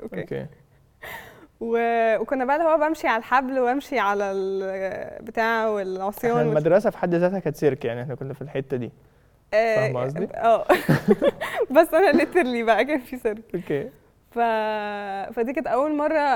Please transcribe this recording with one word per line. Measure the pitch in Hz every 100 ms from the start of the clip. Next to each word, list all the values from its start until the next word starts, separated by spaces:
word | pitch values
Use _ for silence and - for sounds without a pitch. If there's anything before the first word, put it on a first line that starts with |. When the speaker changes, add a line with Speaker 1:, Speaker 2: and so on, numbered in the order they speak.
Speaker 1:
أوكي. | 131 -
Speaker 2:
أوكي. | - 139 135 - _ _ _ _ - - - - - _
Speaker 1:
و-، | 226 233 233 233 226 208
وكنا | 226 262
بقى | 254 294
اللي | 330
هو | 311 302
بمشي | 320 311
على | 226
الحبل | - 254 254 269
وأمشي | 240 277 - 254
على | 202 202
ال-، | 202 196 190 196 190 190 190 - - -
بتاع | - 233 226 226 220
والعصيان | 208 190 185 196 208 240
Speaker 2:
إحنا | 240
Speaker 1:
وال- | 151 151
Speaker 2:
المدرسة | 160 185 214
في | -
حد | 175
ذاتها | 170 180 190
كانت | 160 147
circ، | 151 131
يعني | 117 120
إحنا | 135
كنا | 123 139
في | 135
الحتة | 139 139 135 127
دي. | 117 - _ _ _ _ _
Speaker 1:
آه، | 214 226 214
Speaker 2:
فاهمة | 214 123
قصدي؟ | 131 156 202
Speaker 1:
آه. | - 233 214 - - - 143 - 202
<laughs> | - - - - 453 277
بس | 330
أنا | 320 392 -
literally | 285 359 247 240 226
بقى | 214
كان | 262 302
في | 247 254
circ. | 220 208 -
Speaker 2:
أوكي. | 175 - 143 - - _ _ _
Speaker 1:
ف-، | 240 233 220 214 214 208 202 202 196 - 226
فدي | 233
كانت | 285 262
أول | 240 302 294
مرة، | 302 311 285